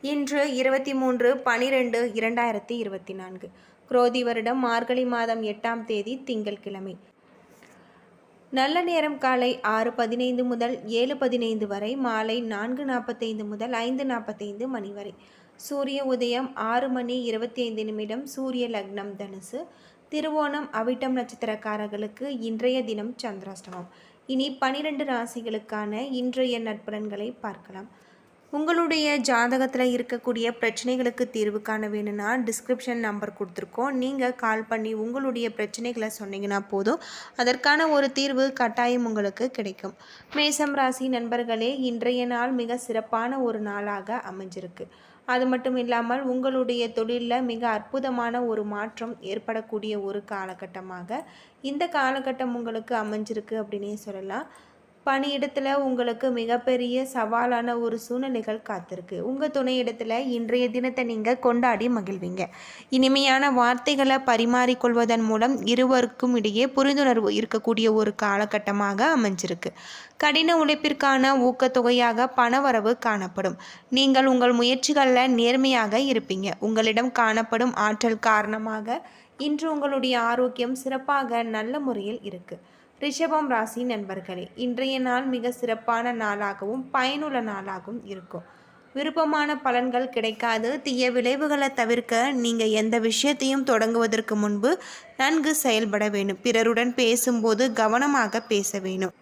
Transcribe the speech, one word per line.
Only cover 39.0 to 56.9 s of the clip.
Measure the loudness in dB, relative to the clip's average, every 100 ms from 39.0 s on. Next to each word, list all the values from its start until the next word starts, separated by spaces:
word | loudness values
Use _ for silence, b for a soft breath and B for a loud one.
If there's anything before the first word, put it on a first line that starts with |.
| 0
உங்களுக்கு | 0 -2 -2 -6
கிடைக்கும். | -4 -8 -8 -12 -14 B B B
மேசம் | 0 0 2 0
ராசி | 2 0 0 -2
நண்பர்களே, | -2 -2 -2 -2 0 0 0
இன்றைய | -2 0 0 0 0
நாள் | 0 0
மிக | 0 -2 -4
சிறப்பான | -2 -4 -2 -2 -2 -2
ஒரு | -2 -2
நாளாக | -4 -4 -4 -6 -6 -8 -8
அமைஞ்சிருக்கு. | -12 -12 -12 -14 -14 -18 B B B
அது | -2 0 2
மட்டும் | 0 0 -2
இல்லாமல், | 0 0 0 -2
உங்களுடைய | 0 0 0 0 0 0 -2
தொழில்ல | -2 -2 -2 0 0
மிக | 0 -2 -2
அற்புதமான | -2 -2 -4 -2 -2 -2 0
ஒரு | 0 -2
மாற்றம் | -2 -4 -6 -8 -10 -8
ஏற்படக்கூடிய | -8 -6 -4 -6 -4 -6 -4 -4
ஒரு | -4 -6 -8
காலகட்டமாக | -8 -8 -10 -14 -14 -12 -12 -8 -8 -8 B B B
இந்த | -6 -2 -2
காலகட்டம் | 0 0 0 -4 -4 -4
உங்களுக்கு | -4 -6 -8 -4
அமைஞ்சிருக்கு | -4 -2 -4 -4 -6 -6 -6
அப்படின்னே | -6 -6 -8
சொல்லலாம். | -10 -10 -10 -6 -8 -8 B B B _ _ 0
பணியிடத்துல | 0 0 0 -2 -2 0
உங்களுக்கு | 2 2 0 0 0 0
மிகப்பெரிய | 0 0 0 2 0 2